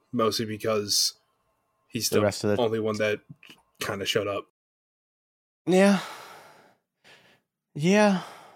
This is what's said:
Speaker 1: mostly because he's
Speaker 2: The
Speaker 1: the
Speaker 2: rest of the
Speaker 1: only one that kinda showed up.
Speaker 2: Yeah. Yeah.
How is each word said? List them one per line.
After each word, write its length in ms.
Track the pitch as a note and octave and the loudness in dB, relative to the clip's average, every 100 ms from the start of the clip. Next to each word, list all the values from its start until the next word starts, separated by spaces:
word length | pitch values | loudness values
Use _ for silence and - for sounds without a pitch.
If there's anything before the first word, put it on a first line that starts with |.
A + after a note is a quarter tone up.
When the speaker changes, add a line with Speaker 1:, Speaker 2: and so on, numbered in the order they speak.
| _ | _
Speaker 1:
mostly 340 | A#2+ A2 - A2 | -2 0 0 -4
because 680 | G#2 A2+ G#2+ G#2 - - - _ _ _ _ _ _ _ | -6 -4 -2 0 0 0 -4 _ _ _ _ _ _ _
he's 220 | A#2+ - | -6 -2
Speaker 2:
The 80 | G#2+ | 2
Speaker 1:
the 40 | |
Speaker 2:
rest 200 | G#2 - | 2 0
of 140 | G#2 G#2 | 0 0
the 40 | |
Speaker 1:
only 200 | A2+ A2+ | 0 0
one 160 | A2 G#2+ | -2 -2
that 240 | G#2+ G#2+ - - - - _ - | -2 -4 -8 -20 -20 -20 _ -12
kinda 260 | - G2+ F#2 | -8 -6 -4
showed 220 | A2 G2+ | -2 -2
up. 200 | G2+ - _ _ _ _ _ _ _ _ _ _ _ - | -6 -10 _ _ _ _ _ _ _ _ _ _ _ 0
Speaker 2:
Yeah. 340 | F#3 G3 F#3+ - - - - - - _ _ _ _ - - _ _ _ _ _ | 4 4 4 -2 -14 -20 -20 -20 -20 _ _ _ _ -20 -20 _ _ _ _ _
Yeah. 500 | D3 E3 G#3 G#3 F#3+ - - - | -2 2 4 4 2 -4 -18 -20